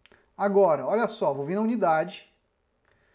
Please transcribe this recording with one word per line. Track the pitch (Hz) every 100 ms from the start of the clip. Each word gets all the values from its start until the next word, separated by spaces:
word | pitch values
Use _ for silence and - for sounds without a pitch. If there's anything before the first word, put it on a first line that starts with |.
| - _ _ -
Agora, | 202 196 185 139
olha | 135 214 233
só, | - 165
vou | 139 143
vir |
na | 196
unidade, | 220 233 175 156 175 - - _ _ _ _ _ _ _ _